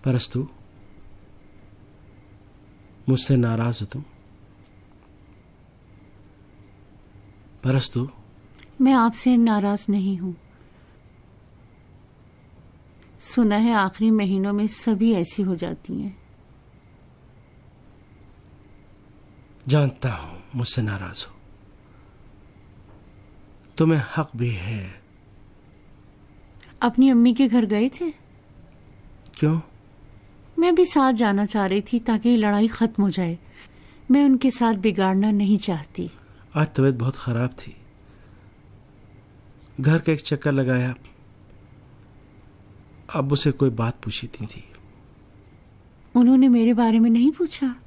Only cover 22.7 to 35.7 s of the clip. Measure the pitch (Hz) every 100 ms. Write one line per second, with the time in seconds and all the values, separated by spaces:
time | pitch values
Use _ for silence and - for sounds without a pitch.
22.7 | - - - - - - - - - -
23.7 | - 160 160 113 - 156 113 123 101 92
24.7 | 110 92 90 _ - - - - - -
25.7 | - - - - - - - - - -
26.7 | - 240 240 269 240 240 240 269 240 214
27.7 | 208 247 - 339 - - - _ - -
28.7 | - - - - - - - 151 160 -
29.7 | - - - - - - - - - 339
30.7 | 339 359 302 269 226 226 196 208 214 190
31.7 | 196 202 240 233 220 233 240 208 208 220
32.7 | - 226 220 196 175 175 170 - - -
33.7 | - - - - 269 285 262 262 - 233
34.7 | 214 220 185 190 190 208 202 202 202 202